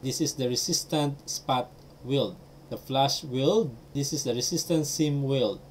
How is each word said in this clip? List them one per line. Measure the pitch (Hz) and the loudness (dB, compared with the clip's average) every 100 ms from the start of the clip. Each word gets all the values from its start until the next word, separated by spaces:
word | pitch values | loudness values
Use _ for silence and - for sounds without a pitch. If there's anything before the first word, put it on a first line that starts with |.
this | 131 127 | -4 -2
is | 151 | -2
the | - 127 | 0 -2
resistant | 123 - 165 - 156 143 139 - | 0 0 -2 0 0 0 -4 -8
spot | - - 135 151 - - - | -10 -2 -2 -2 -10 -20 -16
weld. | 123 139 110 - - - - | -2 0 0 -4 -18 -20 -12
The | 113 | -12
flash | - 131 139 - | -2 2 2 2
weld, | 151 127 135 208 175 117 - | -4 0 4 4 2 -4 -8
this | 143 139 | -4 -2
is | 151 | -2
the | 131 | -2
resistant | 120 123 175 - 165 147 | -2 0 -2 0 0 0
seam | - 151 143 | 0 0 2
weld | 139 135 113 95 - | 0 2 2 0 -8